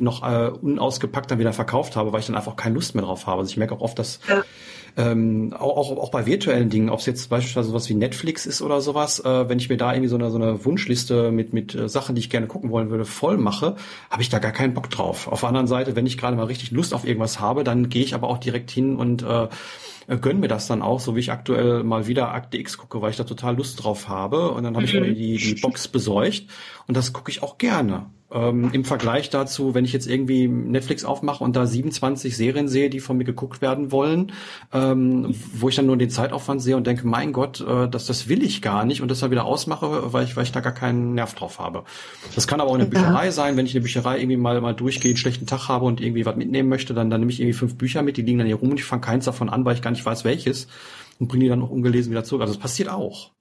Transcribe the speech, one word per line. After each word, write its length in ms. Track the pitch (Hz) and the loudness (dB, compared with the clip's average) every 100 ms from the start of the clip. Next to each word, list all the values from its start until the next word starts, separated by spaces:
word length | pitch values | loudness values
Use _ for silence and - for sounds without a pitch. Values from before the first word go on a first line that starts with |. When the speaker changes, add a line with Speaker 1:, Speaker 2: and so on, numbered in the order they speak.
Speaker 1:
noch, 220 | 120 - | 0 0
äh, 280 | 123 117 117 - | 0 2 0 0
unausgepackt 720 | 139 147 131 127 - 139 - | -2 0 0 0 -4 -4 -2
dann 80 | 117 | 2
wieder 120 | 113 | 2
verkauft 460 | 107 110 123 123 113 | 0 0 0 0 -2
habe, 160 | 107 | 0
weil 80 | 110 | -2
ich 60 | 107 | -2
dann 100 | 107 | -4
einfach 180 | 104 - | -4 -4
keine 200 | 113 117 | -2 0
Lust 200 | - 107 | 0 -2
mehr 80 | |
drauf 240 | 92 90 98 | -2 -4 -2
habe. 140 | 92 | -2
Also 80 | 95 | -2
ich 80 | - | -2
merke 180 | 110 - | -2 -2
auch 60 | |
oft, 180 | 113 - | -4 -4
dass 220 | - - - | -6 -6 0
Speaker 2:
Ja. 160 | 196 - - - - - - | 0 0 -10 -20 -20 -8 0
Speaker 1:
ähm, 560 | 117 113 113 110 107 | 2 4 4 2 -2
auch, 240 | - 139 139 | -2 0 0
auch, 200 | 135 135 | 0 -4
auch 140 | - | -2
bei 140 | 131 110 | 0 2
virtuellen 440 | 196 175 123 117 | 2 4 4 4
Dingen, 200 | 107 110 | 4 2
ob's 160 | 110 - | 2 -2
jetzt 240 | 120 - | -4 0
beispielsweise 400 | 120 123 127 113 | 0 0 0 0
sowas 200 | 113 - | -2 0
wie 40 | |
Netflix 520 | 107 113 - 165 160 - | 2 2 0 -4 -4 -6
ist 160 | - | -4
oder 200 | 147 143 | 0 0
sowas, 380 | 143 147 147 - | 0 0 0 0
äh, 260 | 131 127 123 | 2 2 2
wenn 80 | 123 | 0
ich 120 | 123 | 0
mir 80 | 123 | 0
da 160 | 120 | 2
irgendwie 160 | 127 127 | 2 2
so 60 | 120 | 2
eine, 160 | 117 | 0
so 60 | 113 | 2
eine 280 | 113 107 135 | 2 2 0
Wunschliste 640 | 190 - 120 - 120 117 | 0 0 -2 2 2 4
mit, 220 | 113 113 | 2 0
mit, 220 | 117 - - | -2 -4 -4
äh, 120 | 110 | -2
Sachen, 280 | 139 131 120 | -2 -2 -4
die 40 | |
ich 100 | 110 | 0
gerne 180 | 120 110 | -2 -2
gucken 240 | 196 120 | -4 -2
wollen 180 | 113 110 | 0 0
würde, 160 | 113 107 | -2 -4
voll 320 | - - 202 | -2 0 2
mache, 380 | 104 101 160 202 - - - | 2 2 -2 -2 -12 -18 -8
habe 120 | 113 | -4
ich 80 | 117 | 0
da 100 | 110 | 0
gar 120 | 110 | 0
keinen 220 | 110 131 | 0 0
Bock 160 | 123 - | 0 -4
drauf. 380 | - 87 - - | -4 -2 -4 -4
Auf 140 | 98 | -2
der 80 | 120 | 0
anderen 180 | 131 120 | 2 2
Seite, 280 | 123 135 117 | 2 0 0
wenn 100 | 127 | -2
ich 120 | 123 | 0
gerade 180 | 123 120 | -2 0
mal 100 | 113 | -2
richtig 260 | 123 123 | -4 -4
Lust 220 | 123 175 | -2 0
auf 120 | 135 - | -2 -2
irgendwas 340 | 110 95 - | -2 -2 0
habe, 240 | 104 135 | 0 0
dann 260 | 131 120 123 | 2 2 2
gehe 140 | 120 | 0
ich 120 | 135 127 | 0 -2
aber 120 | 123 | -2
auch 100 | 120 | -2
direkt 320 | 127 120 123 | -4 -6 -4
hin 280 | 131 135 127 | 0 0 2
und, 260 | 123 120 | 0 0
äh, 240 | 123 117 113 - - - - - - | 0 0 0 -6 -16 -16 -18 -18 -4
äh, 100 | 123 | 0
gönn 240 | 131 190 | 2 2
mir 80 | 151 | 2
das 180 | 107 - | 0 0
dann 140 | 110 | 0
auch, 180 | 104 123 | 2 0
so 160 | 123 113 | 0 -2
wie 60 | |
ich 100 | 120 | -2
aktuell 520 | 117 - 120 120 120 | -4 0 2 4 2
mal 240 | 113 113 107 | 2 0 0
wieder 260 | 127 120 | 0 0
Akte 240 | 123 - 123 | -4 -6 -8
X 200 | - - | -8 -12
gucke, 240 | - 113 | -10 -4
weil 100 | 107 | -2
ich 60 | 113 | -2
da 60 | |
total 320 | 113 117 120 123 | -6 -4 -2 -2
Lust 260 | - - | -2 -4
drauf 280 | 110 101 104 | -4 -4 -4
habe. 420 | 95 101 151 175 | -4 0 0 0
Und 120 | 113 | -2
dann 120 | 120 113 | -2 0
habe 100 | - | 2
ich 80 | |
Speaker 2:
Mhm. 60 | 101 | 2
Speaker 1:
mir 160 | - 110 | 2 0
die, 220 | 113 110 | 0 0
die 180 | 107 104 | 0 0
Box 320 | 127 - - | -2 -2 -2
besorgt 560 | 123 104 101 160 208 - - - - - | -2 2 2 2 0 -10 -18 -18 -14 -2
und 100 | 131 | 0
das 160 | 123 | 0
gucke 180 | - - | -4 -8
ich 100 | - | -6
auch 160 | 143 - | -8 -2
gerne. 500 | 240 185 110 95 - - _ | 0 2 2 -2 -6 -18 _
Ähm, 360 | 120 120 120 123 | -2 0 2 2
im 140 | 131 131 | 0 0
Vergleich 440 | 135 117 127 143 | 0 2 0 0
dazu, 440 | 139 135 - 135 | -2 -2 0 0
wenn 100 | 123 | 2
ich 80 | 127 | 2
jetzt 160 | 131 120 | 0 0
irgendwie 400 | 127 131 131 123 | 0 2 4 4
Netflix 560 | 120 120 131 131 143 | 2 0 0 0 -4
aufmache 400 | - 139 143 143 | -2 -2 -2 -2
und 100 | 123 123 | 0 2
da 80 | 120 | 2
siebenundzwanzig 720 | 117 151 - 131 139 131 113 | 0 -2 -2 -2 -2 -4 0
Serien 320 | 117 143 143 | 0 2 2
sehe, 200 | 131 139 | 2 2
die 120 | 135 | 0
von 160 | - 127 | -2 -2
mir 80 | 120 | 0
geguckt 360 | 120 131 - | -4 -8 -2
werden 300 | 135 135 135 | -2 0 0
wollen, 400 | 135 147 160 196 - - - - | 2 4 2 0 -6 -16 -16 -4
ähm, 640 | 131 135 131 127 127 127 - - | 2 4 4 4 4 0 -2 -6
wo 140 | 113 127 | -2 0
ich 80 | 135 | 4
dann 100 | 135 | 4
nur 120 | 127 | 4
den 120 | 120 | 2
Zeitaufwand 520 | 117 107 139 - 139 | 2 0 -2 -2 -2
sehe 160 | 123 131 | 2 2
und 100 | 123 | 2
denke, 180 | 120 120 | 0 2
„Mein 280 | 117 147 | 0 0
Gott, 260 | 127 131 - | 0 -2 -4
äh, 300 | - 123 127 | -2 0 0
das, 160 | 123 - | -2 -2
das 240 | 120 - | -4 0
will 120 | 190 | 2
ich 200 | 285 - | 2 0
gar 240 | 110 101 113 | 0 2 2
nicht“, 160 | 143 | 0
und 100 | 127 | 0
das 80 | 127 | 0
dann 120 | 135 | 2
wieder 120 | 123 | 2
ausmache, 720 | 110 147 160 151 151 151 123 | 2 -2 -2 -2 -2 -2 0
weil 100 | 123 | 0
ich, 140 | 123 123 | 0 -2
weil 80 | 123 | -2
ich 80 | |
da 80 | 127 | -2
gar 100 | 123 | -4
keinen 420 | 123 123 120 120 | -2 0 0 2
Nerv 220 | 120 110 - | 0 -2 -6
drauf 240 | 90 - | -12 -8
habe. 240 | 87 87 - - - - - | -8 -8 -12 -16 -18 -16 -8
Das 140 | - - | -4 0
kann 140 | 147 | 2
aber 80 | 139 | 2
auch 60 | 127 | 4
eine 100 | 131 | 4
Speaker 2:
Ja. 40 | |
Speaker 1:
Bücherei 420 | 185 175 175 185 | 4 4 4 2
sein, 260 | 147 143 131 | 2 2 2
wenn 80 | 127 | 2
ich 100 | 127 | 0
eine 60 | |
Bücherei 380 | 120 127 127 131 | 0 0 0 0
irgendwie 180 | 127 127 | 2 2
mal, 240 | 120 120 | 4 2
mal 120 | 120 | 0
durchgehe, 380 | 113 127 135 123 | 0 -2 2 2
einen 60 | 123 | 2
schlechten 280 | 127 120 113 | 0 -2 -4
Tag 220 | 135 - | -4 0
habe 160 | 123 | 2
und 160 | 127 117 | 2 2
irgendwie 260 | 117 117 113 | 0 0 0
was 120 | 120 | 0
mitnehmen 320 | - 135 131 | 0 2 2
möchte, 240 | 131 - | 2 0
dann, 160 | 117 113 | 0 2
dann 100 | 113 | 2
nehme 140 | 120 | 2
ich 80 | 123 | 2
irgendwie 160 | 120 117 | 2 2
fünf 200 | 120 - | 0 0
Bücher 240 | 131 147 | -2 2
mit, 140 | 143 139 | 0 2
die 60 | |
liegen 160 | 113 120 | 2 4
dann 100 | 113 | 4
hier 80 | 107 | 2
rum 140 | 127 | 2
und 100 | 143 | 0
ich 60 | - | -2
fange 160 | 123 | -2
keins 240 | 120 123 127 | 0 0 0
davon 240 | 123 110 | -2 -2
an, 160 | 117 123 | 2 2
weil 100 | 120 | 0
ich 60 | |
gar 100 | 123 | 0
nicht 140 | 117 110 | -2 -2
weiß, 180 | 113 | 0
welches, 460 | 113 165 - - - - - - - - | 0 0 0 -2 -8 -16 -18 -18 -20 -6
und 80 | 123 | 0
bringe 160 | 127 | 4
die 60 | 127 | 4
dann 100 | 123 | 4
noch 100 | 123 | 0
ungelesen 420 | 131 123 120 120 | 0 2 2 2
wieder 120 | 113 | -2
zurück. 200 | 113 135 | -2 -2
Also 100 | 110 | 0
das 80 | 101 | -2
passiert 260 | - - 185 | -4 -2 -2
auch. 440 | 190 104 - - _ | -4 -6 -10 -18 _